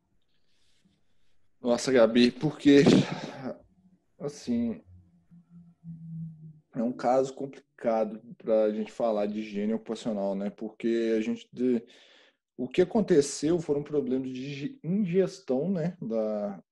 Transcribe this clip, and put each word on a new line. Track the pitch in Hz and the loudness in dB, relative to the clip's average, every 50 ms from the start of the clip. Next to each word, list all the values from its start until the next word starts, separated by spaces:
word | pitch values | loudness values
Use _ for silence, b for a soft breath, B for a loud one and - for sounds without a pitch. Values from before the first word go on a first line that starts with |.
| _ _ _ _ _ _ _ _ _ _ _ _ _ _ _ _ _ _ _ _ _ _ _ _ _ _ _ _ _ _ _ _ | _ _ _ _ _ _ _ _ _ _ _ _ _ _ _ _ _ _ _ _ _ _ _ _ _ _ _ _ _ _ _ _
Nossa, | 123 123 120 117 - 135 | 0 0 0 0 2 4
Gabi, | 131 123 113 110 117 120 120 123 | 6 6 6 6 8 6 6 6
porque, | - - - 147 - - - 143 143 143 - - - 131 B B B B B B B B 131 123 - - - _ _ _ _ _ _ _ _ _ _ - | 4 0 -4 -4 -2 2 6 8 8 10 10 8 6 6 B B B B B B B B -12 -12 -12 -14 -18 _ _ _ _ _ _ _ _ _ _ -10
assim, | 165 143 - - - - 120 117 120 117 107 - - - - - - _ _ _ _ _ - - - _ 170 - - - _ _ - 165 165 160 - 165 165 160 - - - - - - - - _ _ - | -10 -10 -10 -8 -6 -4 -2 -2 -2 -2 -4 -8 -12 -20 -20 -20 -20 _ _ _ _ _ -20 -20 -20 _ -20 -20 -20 -20 _ _ -18 -16 -16 -16 -14 -12 -12 -10 -10 -12 -14 -16 -20 -20 -20 -20 _ _ -6
é | 123 | -4
um | 113 123 123 | -4 -4 -4
caso | - - 123 127 135 135 139 - | -2 0 2 2 2 2 0 -2
complicado | - 135 135 - - _ _ _ - - 117 110 110 110 104 110 107 - 117 - | -8 -10 -10 -12 -16 _ _ _ -6 -2 0 0 0 0 -2 -4 -12 -16 -18 -18
pra | - - 113 110 110 107 107 | -10 -2 0 2 2 2 2
gente | 107 110 107 - | 0 -2 -6 -8
falar | - - 120 113 107 104 104 | -6 -4 -2 -2 0 0 -2
de | 104 104 107 | -4 -4 -6
higiene | 110 107 101 101 104 107 110 | -8 -8 -6 -4 -2 -2 -4
ocupacional, | 110 - - 113 107 - 120 107 98 98 98 98 | -4 -4 -8 -10 -8 -6 -6 -4 -4 -4 -4 -4
né? | 98 101 104 | -4 -6 -8
Porque | - - 113 107 - - - 113 113 117 113 113 113 | -8 -10 -12 -12 -10 -6 -2 -2 0 0 0 0 0
a | 110 | 0
gente, | 110 117 117 113 - _ | 0 -2 -6 -6 -8 _
de, | - 120 123 127 123 113 - b b b b b b b b b b b _ _ _ | -6 -2 0 0 0 0 -2 b b b b b b b b b b b _ _ _
o | - 127 | -10 -10
que | - - 180 | -4 0 0
aconteceu | 180 - - 226 196 - 180 143 143 - - - 143 156 175 165 | 0 2 2 -2 2 4 4 4 4 2 -2 -4 -2 0 0 0
foram | - - 143 143 147 | 0 -2 -2 -2 -2
problemas | - 147 143 127 123 131 131 131 131 | -2 -2 -2 -2 0 -2 -2 -4 -6
de | 127 127 | -8 -8
igi-, | 131 143 143 139 147 - - - - | -10 -10 -10 -8 -10 -10 -10 -8 -6
ingestão, | 160 190 214 214 165 175 190 185 165 - - - - 127 131 156 190 | -4 -2 -2 0 0 2 0 0 0 -2 -8 -6 -4 -2 -2 -2 -2
né, | 196 165 151 180 - - | -2 -2 -4 -4 -6 -8
da, | - 110 113 110 107 107 107 104 104 101 98 85 - _ | -8 -4 -4 -2 -2 -2 -4 -4 -6 -6 -8 -10 -16 _